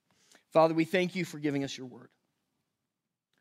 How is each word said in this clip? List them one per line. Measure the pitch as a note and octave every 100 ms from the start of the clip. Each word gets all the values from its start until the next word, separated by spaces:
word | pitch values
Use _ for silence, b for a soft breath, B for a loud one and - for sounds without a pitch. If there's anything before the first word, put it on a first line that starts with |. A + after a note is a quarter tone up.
| _ b b b _
Father, | D#3+ D#3+
we | E3
thank | D#3+ F#3+ F3+
you | F#3
for | E3 D3+
giving | D3 C#3
us | C#3 -
your | B2+
word. | A#2 - _ _ _ _ _ _ _ _ _ _ _ _ _